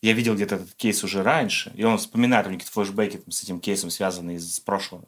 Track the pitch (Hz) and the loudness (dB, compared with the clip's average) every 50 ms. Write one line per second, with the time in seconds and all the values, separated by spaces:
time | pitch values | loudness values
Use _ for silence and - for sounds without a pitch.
0 | - 110 110 117 120 117 110 98 101 95 101 92 92 - - - - 110 101 - | 4 4 4 4 4 2 2 2 0 0 -2 -4 -4 -10 -12 0 0 2 2 2
1 | - 98 101 98 92 113 147 160 131 101 - - - - - - 107 113 113 104 | -2 -2 -2 2 2 4 4 4 2 0 0 -2 -4 -6 -6 0 2 2 2 2
2 | - - - 113 120 123 127 110 101 95 95 87 - - - 107 101 98 98 104 | 0 -2 2 2 4 6 6 4 4 2 -4 -8 -8 -6 -2 -2 -2 0 0 0
3 | 107 101 104 101 - - - - - - 92 87 - 104 101 98 92 85 - - | 0 0 -2 -8 -12 -10 -10 -8 -6 -6 -8 -6 -2 -2 -2 -2 -2 -4 -4 -2
4 | 98 95 90 90 87 85 87 85 85 82 - - - - 101 95 - - - 85 | -2 -2 -2 -4 -8 -8 -8 -8 -8 -8 -8 -6 -4 -2 -2 -2 -2 -6 -12 -16
5 | - | -20